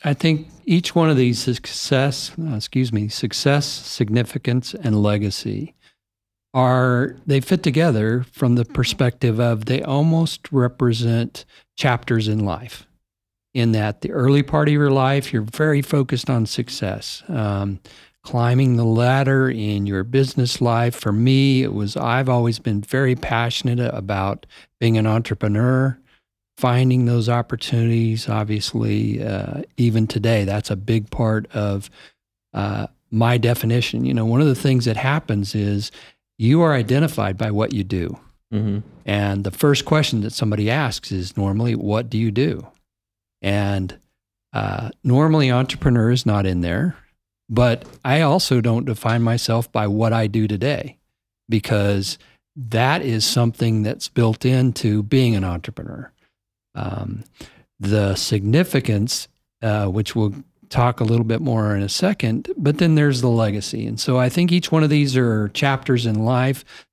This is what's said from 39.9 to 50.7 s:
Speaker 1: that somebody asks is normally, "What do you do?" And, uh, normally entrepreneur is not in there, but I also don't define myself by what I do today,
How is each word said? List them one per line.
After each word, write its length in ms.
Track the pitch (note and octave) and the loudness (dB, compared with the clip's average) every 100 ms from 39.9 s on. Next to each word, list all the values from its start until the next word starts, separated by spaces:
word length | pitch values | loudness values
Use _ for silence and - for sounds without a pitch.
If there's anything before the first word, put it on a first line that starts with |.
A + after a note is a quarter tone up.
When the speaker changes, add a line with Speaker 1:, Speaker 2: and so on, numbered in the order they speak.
| D#3 D3 A#2 | 0 0 -2
Speaker 1:
that 120 | G#2 | -4
somebody 360 | - A2 G#2 G#2 | -4 -2 0 0
asks 420 | C3+ C3+ G2 - | 0 -2 -4 -6
is 260 | F#2+ F2+ - | -6 -6 -4
normally, 360 | G2 G2 A#2+ A2+ | -2 0 -2 -2
"What 340 | G#2 G#2+ A#2 | -2 -2 -2
do 80 | A2+ | -2
you 140 | A2+ | -2
do?" 360 | G#2 D3+ E2 - _ _ _ _ _ _ _ | 0 -2 -2 -10 _ _ _ _ _ _ _
And, 560 | G2 G2+ G2+ G2 F#2+ - _ _ _ _ _ | -2 0 0 -2 -4 -8 _ _ _ _ _
uh, 360 | - G#2 G2 A2 - | -6 -4 -4 -8 -4
normally 480 | - B2+ D#3+ D#3 C3 | 2 4 4 4 4
entrepreneur 600 | B2 B2 - - A#2+ A2+ | 2 0 -2 0 2 4
is 140 | B2 A2 | 2 2
not 200 | G#2 F#2+ | 2 2
in 160 | F2+ | 0
there, 340 | F2 F2 F3 - _ _ _ _ - | 0 0 -2 -4 _ _ _ _ -4
but 360 | A2+ B2 A2+ - - C3 | 2 2 2 -4 -10 -2
I 160 | C#3+ | 2
also 400 | D#3 F3 - B2+ | 4 2 2 2
don't 240 | A#2 A2+ C3 | 2 0 -2
define 360 | A2 A#2 A#2 | -4 -2 0
myself 500 | A#2 A#2+ - A2+ A#2 | 0 0 0 -2 -2
by 160 | A2+ G#2 | -2 -2
what 260 | G#2 A2+ | 0 0
I 140 | A2+ G#2+ | 0 0
do 200 | A2 G#2+ | 0 0
today, 500 | G#2 B2+ | 0 -2